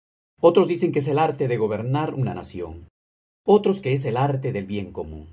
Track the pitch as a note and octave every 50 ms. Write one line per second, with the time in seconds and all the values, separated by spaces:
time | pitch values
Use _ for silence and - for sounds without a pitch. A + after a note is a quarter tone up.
0 | _ _ _ _ _ _ _ - - E3+ F3 G3 F3 D#3 F3 E3+ F3+ D#3+ C#3+ D3+
1 | C3+ D3+ C#3 D3+ D#3+ D3+ C#3 - C#3+ A#2+ A#2+ G#2+ A2 G#2 G#2+ G2 A2+ B2+ C3+ D3+
2 | D#3 D#3 - C3+ A#2+ G2+ F2 F2+ F2+ - - F2+ E2+ D#2+ E2 E2 F2 - _ _
3 | _ _ _ _ _ _ _ _ - - G3+ G#3 - G3+ F#3+ - - B2+ C3+ C3+
4 | - A#2+ A2 B2 C#3 C#3+ C3+ C3 C3+ B2 G2 G2+ F#2+ F#2+ G#2 G2+ F#2+ F2 E2+ F#2
5 | E2 D#2 D#2 D#2 D2+ E2